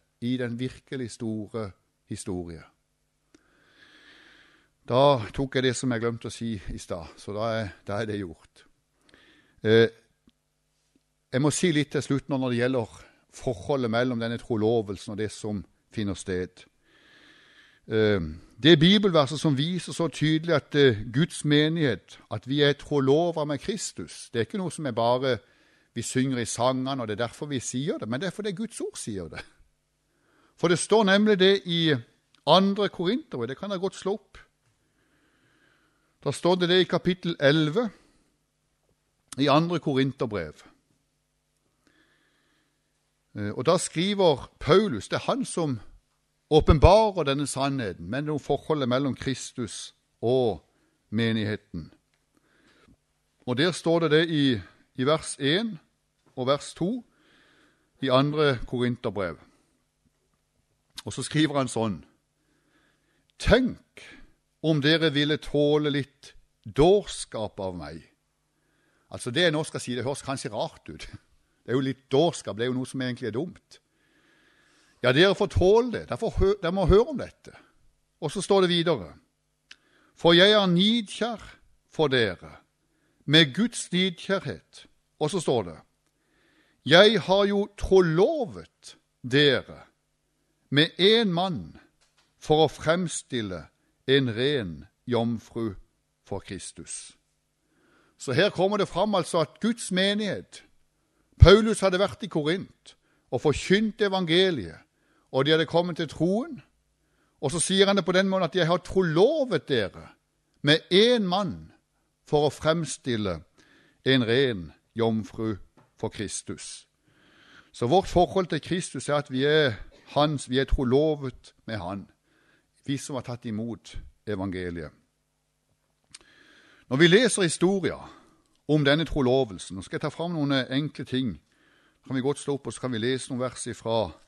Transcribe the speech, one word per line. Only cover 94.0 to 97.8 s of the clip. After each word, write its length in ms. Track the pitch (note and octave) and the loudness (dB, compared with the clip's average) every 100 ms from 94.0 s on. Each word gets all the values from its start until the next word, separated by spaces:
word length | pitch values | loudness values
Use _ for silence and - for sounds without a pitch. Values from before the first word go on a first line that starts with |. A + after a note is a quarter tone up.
| - | 0
en 260 | C#3 B2+ | 2 2
ren 400 | G#2+ C3+ D3 G2 D2+ - _ - | -2 -2 -2 -6 -10 -16 _ -4
jomfru 720 | A#2 A#2 A2+ - A#2 A2+ F#2+ - _ _ _ | 0 0 -4 -8 -8 -8 -8 -18 _ _ _
for 160 | - G2 | -12 -12
Kristus.» 720 | - F#2+ - - E2 - - _ _ _ _ _ _ _ | -10 -14 -14 -18 -16 -16 -18 _ _ _ _ _ _ _